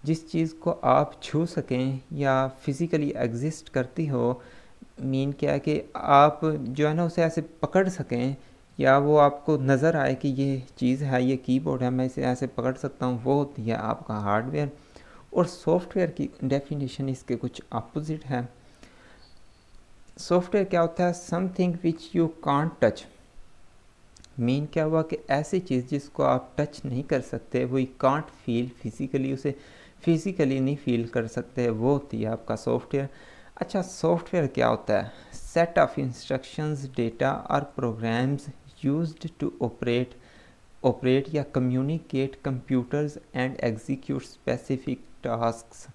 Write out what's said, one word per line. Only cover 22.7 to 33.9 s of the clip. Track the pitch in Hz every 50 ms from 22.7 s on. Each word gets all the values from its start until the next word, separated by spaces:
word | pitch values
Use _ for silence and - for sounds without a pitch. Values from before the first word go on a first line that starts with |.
| - -
touch। | - 110 - - - - - - - - _ - - - - - - - - - - - _ _ - - - - - - - -
Mean | 117 120 131 143 151 147 -
क्या | 170 156
हुआ | 156 160 160
कि | 160 160 156 - - -
ऐसी | 135 143 151 - - 185
चीज़ | 180 - 135 127 123
जिसको | 131 151 143 143 - - - 143
आप | 131 131 131 - - -
touch | - 147 147 - - -
नहीं | 139 123 123 143
कर | - 151 131
सकते, | 131 - - - - - - 123 127
वो | 127 127 135
you | 131 131 - - -
can't | 131 135 151 160 - - - -
feel | - 117 117 123 127 - -
physically, | - 120 - - 143 127 - 135 131 135 135
उसे | 131 - 147 135 - - - - - - - - - -
physically | 170 165 156 160 196 185 - 156 135 135 135
नहीं | 131 135 143
feel | 143 - 127 120 117 117
कर | 117 - 120 113
सकते, | 113 - 123 117 - - - 120 120
वो | 113 107 117 131 143
होती | 139 139 - - 110
है | 110 107
आपका | 110 113 - - 113
software। | 110 - 123 120 123 - - - 139 139 143 - - - - - - - - -
अच्छा, | - 180 185 - 196
software | 185 185